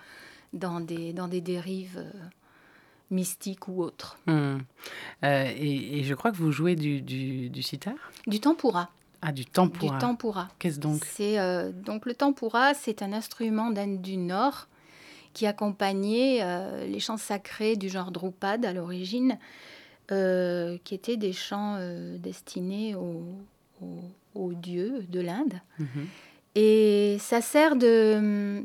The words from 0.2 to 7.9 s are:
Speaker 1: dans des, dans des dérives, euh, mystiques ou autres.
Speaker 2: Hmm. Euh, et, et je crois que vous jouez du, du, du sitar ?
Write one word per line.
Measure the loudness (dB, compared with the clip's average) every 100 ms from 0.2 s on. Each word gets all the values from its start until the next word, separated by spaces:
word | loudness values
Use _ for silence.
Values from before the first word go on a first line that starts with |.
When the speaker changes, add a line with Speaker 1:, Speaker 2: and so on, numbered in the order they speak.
| -20 -20 _
Speaker 1:
dans | -6 -4 -4
des, | -4 -6 -6
dans | -6 -4
des | -4
dérives, | -2 -4 -4 -6 -8 -10
euh, | -12 -14 -16 -20 _ _ _ -20 _ _ -4
mystiques | -2 -2 -4 -8 -10 -6
ou | -4
autres. | -4 -6 -16 -6 2
Speaker 2:
Hmm. | 2 2 -2 -6 -14 -16 -14 -14 -2
Euh, | 2 2 2 -2
et, | -2 -2 -2 -4
et |
je | -2
crois | 0 -2
que | 0
vous | 0
jouez | 2 2 2
du, | 0 -2
du, | -4 -6 -4 -6 -6
du | -6
sitar ? | -6 -6 -8